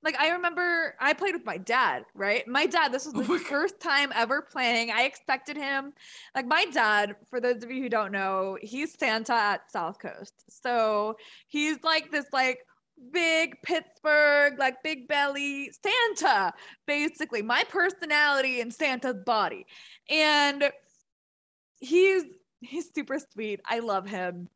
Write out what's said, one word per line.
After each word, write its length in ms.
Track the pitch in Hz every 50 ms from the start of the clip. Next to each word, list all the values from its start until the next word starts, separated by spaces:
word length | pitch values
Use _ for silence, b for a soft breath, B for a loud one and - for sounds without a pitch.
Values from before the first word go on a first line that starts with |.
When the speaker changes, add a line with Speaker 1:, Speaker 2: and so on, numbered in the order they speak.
| -
Speaker 1:
like, 160 | 311 302 247
I 120 | 285 311
remember 640 | 339 359 359 349 339 339 359 349 349 330 330 294 - -
I 140 | 240 277 320
played 220 | - 359 403 359
with 100 | 359 -
my 120 | 226 180 175
dad, 460 | 190 - 226 254 254 196 135 127 - - _
right? 300 | - 202 196 208 247 - 220
My 180 | 247 269 302
dad, 260 | - - 339 311 277
this 140 | 240 294 277
was 80 | 302 262
Speaker 2:
Oh 60 | 220
Speaker 1:
the 60 | 254 202
Speaker 2:
my 80 | 349 339
God. 80 | - -
Speaker 1:
first 320 | 285 285 311 392 - -
time 320 | - 349 285 277 285 277 226
ever 260 | 214 233 220 262 285
playing. 480 | - - - 285 254 240 240 226 233 233
I 120 | 214 220 247
expected 520 | 277 285 - _ - 269 262 262 - 294
him, 380 | 294 294 269 277 269 277 285 285 B B B B B B B B
like, 120 | 277 262 240
my 180 | 302 330 403
dad, 500 | 359 269 269 233 214 214 208 208 202 208 - - _
for 100 | - 247
those 240 | 233 247 247 226 226
of 80 | 233
you 100 | 262 262 269
who 60 | 247
don't 220 | 220 226 214 196
know, 460 | 196 196 196 190 190 190 190 196 190 -
he's 360 | - 208 220 262 294 320 - -
Santa 340 | 320 254 220 226 226 220 254
at 380 | 233 208 208 202 - - _
South 280 | - 208 175 165 202 _
Coast. 340 | - 160 - - 202 - _ _ _ _
So 680 | - - _ 254 247 233 226 220 214 208 208 214 226 B B B B B B B
he's, 340 | - 294 294 311 311 262 -
like, 280 | 320 320 311 311 311
this, 140 | 285 302 277 - -
like, 260 | 262 262 262 254 254 - b b b _ _ _ _ 262 247
big 440 | 277 349 339 330 320 320 330 294 - - -
Pittsburgh, 960 | - 349 320 311 _ _ _ _ 311 302 302 302 294 285 294 285 285 277 247
like, 220 | 277 262 262 - _
big 240 | 311 311 269 247 -
belly 640 | 294 285 285 285 277 277 285 285 277 277 277 269
Santa, 840 | - - - 370 415 508 480 466 403 - 311 294 247 202 196 175 - B B B B B _ -
basically. 540 | 285 294 294 311 311 - - 220 - 226 208
My 200 | 220 240 277 466
personality 960 | 466 - 392 359 381 381 - 339 311 302 294 302 294 285 277 262 269 254 247
in 80 | 233 233
Santa's 520 | 226 - 311 285 262 247 247 262 247 196 190
body. 400 | - 233 220 202 165 131 98 - B B B B B B B B -
And 640 | 277 311 311 302 302 294 285 285 277 277 285 285 285 - _ _ _ _ _ _ _ _ _ _ _ _ _ _ _ _ _ _ _ _
he's, 440 | - 254 294 349 370 392 381 381 330 269 - - _ _ _ _
he's 300 | - 240 269 320 339 - _
super 240 | 311 285 - 262 294
sweet. 400 | - _ _ 196 220 214 208 202 -
I 140 | - 226 233
love 280 | 233 226 202 190 185 196
him. 420 | 208 190 180 180 180 175 180 180 _